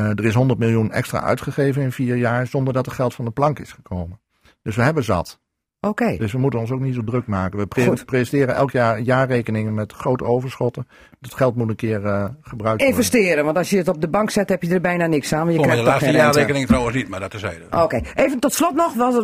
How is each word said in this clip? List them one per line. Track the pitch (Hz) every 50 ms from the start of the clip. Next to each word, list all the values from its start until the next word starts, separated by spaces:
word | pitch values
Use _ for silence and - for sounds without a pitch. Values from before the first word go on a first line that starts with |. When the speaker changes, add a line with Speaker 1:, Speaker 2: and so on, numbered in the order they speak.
| 107 107
Speaker 1:
er | 107 101 107
is | 113 107
honderd | 120 131 131 120 107
miljoen | 117 113 113 113 110 104 -
extra | - 120 - - 87 -
uitgegeven | 82 117 120 - 147 139 - 139 139 135 139 139
in | 127 123
vier | - 131 120 123
jaar | 123 120 113 120 123 127
zonder | 120 - 139 131 131 127
dat | 131 123
er | 123 -
geld | - 139 120 -
van | - 123
de | 113
plank | 110 - 139 151 135 -
is | 101 - -
gekomen. | - - - 95 90 85 87 90 - _ _ _ _ _ - _ _ -
Dus | 117 104
we | 120 117
hebben | 143 160 156 120
zat. | 107 98 87 80 - - _ _ _ _ _ _ _ _ -
Speaker 2:
Oké. | - 208 208 - 247 214 123 80
Speaker 1:
Dus | 113 101 104
we | 131
moeten | 131 139 123 117
ons | 113 113
ook | 131 131
niet | 135 135 127
zo | 123 113
druk | 107 117 123 117
maken. | - 104 95 92 92 98 104
We | 104
pre-, | 90 - 131 123
Speaker 2:
Goed. | 120 - - -
Speaker 1:
presteren | - 131 127 123 123 - 143 135 120 -
elk | - 139 131
jaar | - 127 120 113 113 107
jaarrekeningen | 120 117 127 127 135 127 131 120 113 - 110 110 107 110 107
met | 107 107 - -
grote | - - 143 127 123 -
overschotten. | 110 120 127 127 135 - - 127 120 - - 127 _ _ - - - - _
Dat | - 120 -
geld | - 135 127 117
moet | 120 117 110
een | 107
keer, | - - 110 110 104 101
eh, | 104 101 101 101
gebruikt | 98 127 - - - - 117 104
worden. | 110 110 110 269
Speaker 2:
Investeren, | 269 - - 233 - - 240 196 180 160 147 147
want | 151 156
als | 180 170 -
je | 202
het | 190 165 180
op | 175 151
de | 160 160
bank | 143 202 214 208
zet, | - 214 196 -
heb | 190 180 -
je | 165 180
er | 185
bijna | 165 180 175 170 170
niks | 165 160 147 - - 160
aan, | 156 160
want | 170 170
je |
Speaker 3:
Volgens | 156 147 131 - 120
Speaker 2:
krijgt | 117
Speaker 3:
de |
Speaker 2:
toch | 123 135
Speaker 3:
laatste | 135 -
Speaker 2:
geen | - -
rente. | 156 156 147 143 147
Speaker 3:
jaarrekening | 143 - 143 139 131
trouwens | - 131 131 120 117 117
niet, | 131 113 92
maar | 92 95
dat | 98 95
terzijde. | - 107 98 98 85 82 85 - - 175 165
Speaker 2:
Oké, | 156 135 120 - - -
even | - 269 302 285 240
tot | - 277 -
slot | - 302 349 262
nog, | 302 339 330 269
was | 226 247 254 247 240